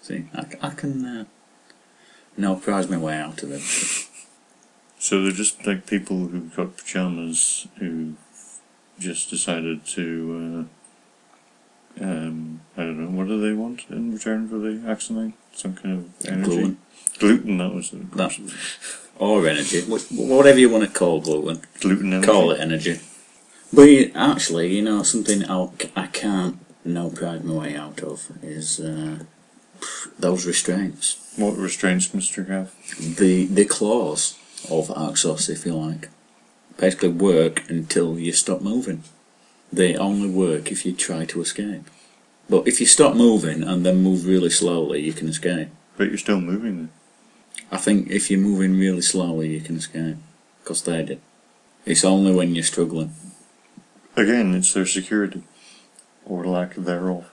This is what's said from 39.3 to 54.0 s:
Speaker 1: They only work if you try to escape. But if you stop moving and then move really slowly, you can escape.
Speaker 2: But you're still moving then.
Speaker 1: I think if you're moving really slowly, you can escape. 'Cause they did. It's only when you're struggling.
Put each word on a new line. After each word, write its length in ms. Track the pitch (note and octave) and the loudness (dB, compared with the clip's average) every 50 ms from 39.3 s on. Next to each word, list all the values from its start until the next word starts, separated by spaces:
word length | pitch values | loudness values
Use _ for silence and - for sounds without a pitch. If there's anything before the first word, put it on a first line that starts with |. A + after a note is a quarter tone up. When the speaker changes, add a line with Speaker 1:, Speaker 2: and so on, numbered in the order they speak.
| _ _ _ _ _ _ _ _ | _ _ _ _ _ _ _ _
Speaker 1:
They 240 | - F2 F#2 F2+ E2+ | 0 2 2 2 2
only 320 | D2+ G2 G2 G2+ G2+ G2+ G2 | 0 0 0 0 0 -2 0
work 400 | F#2 F#2+ F#2 E2+ D#2+ D2 D#2 - | 0 2 2 2 0 -2 -4 -6
if 160 | G#2 F2+ - | -8 -6 -4
you 60 | F#2 | -6
try 320 | F2+ - - - F2+ D#2+ D#2+ | -4 -4 -4 -4 -4 -6 -6
to 140 | D#2+ - F2 | -6 -6 -6
escape. 440 | E2+ - - - G#2 G#2 G2+ - - - _ _ - _ _ _ _ _ _ _ _ - | -6 -6 -6 -6 -8 -8 -8 -10 -14 -18 _ _ -20 _ _ _ _ _ _ _ _ 0
But 200 | G2+ F#2 - B2 | 2 2 2 2
if 100 | A#2+ - | 0 2
you 60 | B2 | 4
stop 300 | A#2 - - D3+ C3+ - | 4 8 8 8 6 8
moving 460 | A#2 A#2+ A#2 A2 G#2 E2+ D#2+ D2+ D#2 E2 | 8 8 8 8 6 2 0 -4 -4 -2
and 200 | F2+ F#2 F2+ F2 | -2 0 2 2
then 180 | F#2 F#2 F#2 | 4 4 4
move 240 | F#2 F#2+ F#2 F2+ F2 | 4 4 2 2 2
really 240 | F#2 F#2 F#2 F2 E2+ | 2 2 4 4 2
slowly, 500 | E2+ - G2+ F2+ F2 E2 D#2+ D2 D2 D2 | 2 2 2 2 0 0 -2 -2 -2 -2
you 100 | D2+ D#2+ | -2 -4
can 160 | D#2+ - D#2 D#2 | -4 -4 -6 -6
escape. 400 | D#2 - - F2 F2 D#2+ D2+ - - _ _ _ _ | -6 -4 -2 -2 -2 -2 -6 -10 -14 _ _ _ _
Speaker 2:
But 120 | - G2+ G2 | -2 -2 -2
you're 100 | - G2+ | -2 -4
still 220 | - - G#2 F#2+ | -2 0 0 0
moving 360 | F2 E2+ F#2+ G#2 A#2 A2+ G2 | 0 -2 -4 -4 -2 -4 -6
then. 140 | E2+ D#2+ D#2+ - _ _ _ _ _ _ _ _ _ _ _ _ - - - | -6 -8 -12 -14 _ _ _ _ _ _ _ _ _ _ _ _ -20 -16 -10
Speaker 1:
I 60 | - G2 | -8 -4
think 320 | - A2 G#2 G2 F2+ - | 0 2 2 2 2 2
if 200 | - G#2 - - | -2 -2 0 2
you're 80 | G2+ F#2+ | 2 2
moving 380 | F#2+ G2+ G2+ F#2 F#2+ F#2+ F#2+ F#2+ | 4 2 2 2 2 2 4 4
really 220 | F#2+ F#2+ F#2 F2 | 4 2 2 0
slowly, 480 | E2+ - - F#2 F2+ F2 E2 D#2+ D#2 D#2 D#2 | 0 0 0 0 -2 -2 -2 -2 -2 -4 -4
you 60 | D#2 | -6
can 160 | D#2 - E2 | -6 -8 -8
escape. 400 | D#2+ D#2 - - D#2+ E2 D#2+ D#2 D#2 - - _ _ _ _ _ _ _ | -8 -8 -8 -6 -6 -4 -4 -6 -8 -14 -20 _ _ _ _ _ _ _
'Cause 180 | - E2 - | -6 -6 -4
they 200 | - - E2+ E2 | -4 -2 -2 -2
did. 180 | D#2 C#2 - - _ _ _ _ _ _ _ _ _ _ _ _ _ | -4 -6 -8 -12 _ _ _ _ _ _ _ _ _ _ _ _ _
It's 200 | G#2+ E2+ - - | 0 2 4 6
only 280 | F#2 F#2+ G2 G2 F#2+ | 6 6 6 6 4
when 220 | F#2 F2+ F2+ F2 E2+ | 4 4 4 2 0
you're 80 | E2 D#2+ | 0 -2
struggling. 480 | - - - E2+ D#2+ E2 D#2+ D#2 D#2 - - - - - - - _ _ _ _ _ _ - _ _ _ - | -2 0 0 -2 0 0 -4 -6 -6 -8 -16 -20 -20 -20 -20 -20 _ _ _ _ _ _ -20 _ _ _ -20